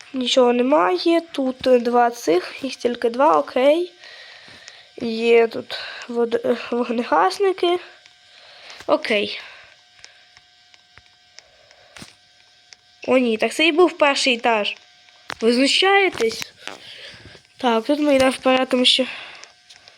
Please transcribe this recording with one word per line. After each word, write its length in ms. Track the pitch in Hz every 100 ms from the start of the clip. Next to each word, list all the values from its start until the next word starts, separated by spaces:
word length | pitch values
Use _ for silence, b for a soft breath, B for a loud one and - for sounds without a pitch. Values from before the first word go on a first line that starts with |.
| B
Нічого 400 | 262 247 269 247
немає. 680 | 247 247 311 359 359 349 339 330
Тут 260 | - 262 254
два 480 | 262 247 240 240 240
цих, 460 | 240 - 349 - -
їх 140 | 262 -
тільки 340 | 240 240 240
два, 280 | 240 294 311
окей. 540 | 285 254 269 320 359 B B B B B B B B B B -
Є 460 | 233 226 233 233 226
тут 320 | 175 - B B B -
вод-, 340 | 233 233 226 254
е, 120 | 240 -
вогнегасники. 1080 | 240 247 240 226 311 370 370 392 370 349 359 B B B _ B B B B B B -
Окей. 520 | - - 208 208 B B B B B _ b b b b b 719 _ _ _ _ - _ _ _ b b b b b b b - _ _ _ _ _ _ - _ _ -
О, 100 | 254
ні, 200 | 247 220
так 160 | 226
це 140 | - 320
і 40 |
був 260 | 311 339 -
перший 360 | 294 277 269
етаж. 420 | 233 240 220 202 - - _ _ _ - -
Ви 120 | 226
знущаєтесь? 1000 | 247 269 - 381 392 370 - 226 - - B B B B B B B B B _ -
Так, 260 | 247 226
тут 160 | 220 294
ми 160 | 294 269
йдемо 160 | 262
вперед, 380 | 247 262 262 262
тому 160 | 254 254
що... 200 | - 247 B B B B _ - b b